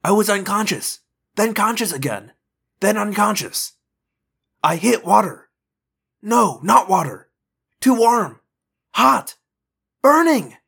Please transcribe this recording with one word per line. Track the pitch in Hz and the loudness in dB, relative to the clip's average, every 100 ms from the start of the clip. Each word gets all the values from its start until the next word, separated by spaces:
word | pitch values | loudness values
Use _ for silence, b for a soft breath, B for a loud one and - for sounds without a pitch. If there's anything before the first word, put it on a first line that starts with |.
I | 262 | 2
was | 208 214 | 0 2
unconscious, | 202 190 202 208 135 - - _ _ _ - | -2 -2 -4 -4 -6 -8 -12 _ _ _ -4
then | 220 | -2
conscious | 208 214 226 214 | 0 -2 -2 -6
again, | 135 131 104 - _ _ _ _ _ | -6 -6 -8 -12 _ _ _ _ _
then | 196 214 | -2 0
unconscious. | 208 202 208 202 180 - - _ _ _ _ _ _ _ _ _ | -4 -2 -2 -2 -8 -10 -10 _ _ _ _ _ _ _ _ _
I | 151 165 | -4 0
hit | 214 226 175 | 0 0 2
water. | 208 190 - _ _ _ _ _ _ _ _ | 2 2 -8 _ _ _ _ _ _ _ _
No, | 208 233 202 - | 0 2 2 -2
not | 160 220 190 | 2 2 2
water. | 190 147 98 _ _ _ _ _ _ | -2 -2 -10 _ _ _ _ _ _
Too | 262 | 0
warm. | 240 233 240 175 - _ _ _ _ _ - | 4 4 2 -2 -10 _ _ _ _ _ 0
Hot. | 262 262 - - _ _ _ _ _ _ | 2 2 -4 -20 _ _ _ _ _ _
Burning. | 269 311 330 277 147 - | 4 4 4 0 -2 -18